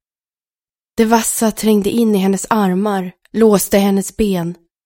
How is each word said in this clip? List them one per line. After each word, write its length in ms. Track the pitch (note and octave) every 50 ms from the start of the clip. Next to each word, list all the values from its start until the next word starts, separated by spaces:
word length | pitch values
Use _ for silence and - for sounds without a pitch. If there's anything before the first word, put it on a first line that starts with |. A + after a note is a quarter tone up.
| _ _ _ _ _ _ _ _ _ _ _ _ _ _ _ _ _ _ _
Det 80 | - A3+
vassa 460 | A3 A#3 A3+ A3+ - - - A3+ A3
trängde 380 | G#3 - G#3 A3 G#3+ G#3 F#3+ G3+
in 260 | - A#3 A#3 A3 G#3
i 20 |
hennes 280 | F#3+ F#3 G3 G3 F#3 - -
armar, 600 | A#3 G#3+ G3+ F#3 F3+ F#3+ G#3 G#3+ G3+ F#3+ F3+ F3+ - _ _ _
låste 460 | - G#3+ A3+ A3 G#3 F#3 - - -
hennes 400 | G3 G3 G3+ G3 G3 F#3 - -
ben, 380 | - A3 G3+ F#3+ F3 E3 E3+ F3 - _ _ _ _ _